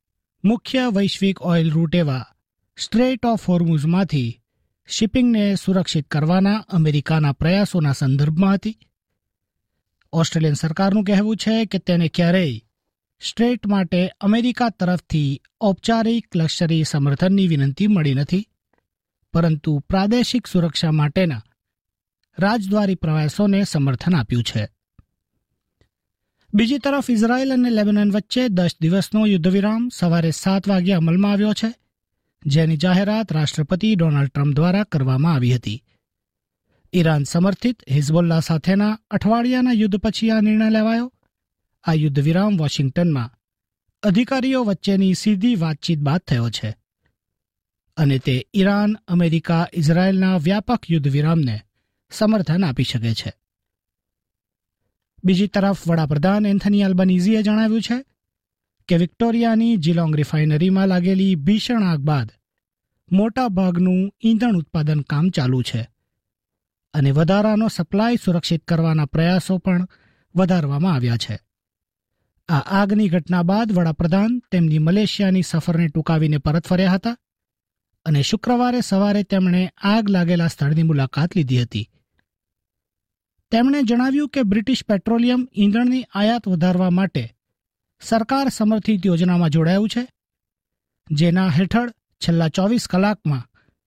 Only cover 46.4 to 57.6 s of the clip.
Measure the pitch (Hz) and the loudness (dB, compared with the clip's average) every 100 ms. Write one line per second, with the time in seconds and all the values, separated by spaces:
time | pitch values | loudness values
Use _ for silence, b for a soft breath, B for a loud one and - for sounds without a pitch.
46.4 | 117 107 107 - _ _ _ _ _ _ | -2 -4 -10 -10 _ _ _ _ _ _
47.4 | _ _ _ _ _ - 143 135 143 127 | _ _ _ _ _ -2 0 0 0 -4
48.4 | - 202 190 202 208 214 - 175 170 165 | -2 0 2 2 0 -2 -2 0 2 0
49.4 | - 165 170 175 151 165 190 190 185 185 | 0 -2 -2 0 2 2 2 2 2 0
50.4 | 151 202 214 247 - 165 139 139 151 165 | 0 -2 -2 -4 0 -2 0 0 0 0
51.4 | 135 107 - _ _ _ _ - 214 220 | 0 -4 -10 _ _ _ _ -2 0 0
52.4 | 165 170 185 123 127 117 113 110 - - | 0 0 0 -2 -2 -2 -4 -4 -6 -14
53.4 | _ _ _ _ _ _ _ _ _ _ | _ _ _ _ _ _ _ _ _ _
54.4 | _ _ _ _ _ _ _ _ 185 185 | _ _ _ _ _ _ _ _ 0 0
55.4 | 202 202 196 190 170 165 151 147 180 208 | 0 0 -2 -2 -2 -2 0 0 0 0
56.4 | 208 202 202 202 196 185 185 185 185 220 | 0 0 0 0 2 2 2 2 2 2
57.4 | 208 214 | 2 0